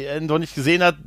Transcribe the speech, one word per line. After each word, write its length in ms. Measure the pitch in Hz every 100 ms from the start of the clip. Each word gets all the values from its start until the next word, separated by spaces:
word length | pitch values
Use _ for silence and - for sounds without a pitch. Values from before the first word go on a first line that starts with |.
| 139
äh, 140 | 147
noch 180 | 156 156
nicht 140 | 165 -
gesehen 280 | 135 175
hat, 120 | 175 151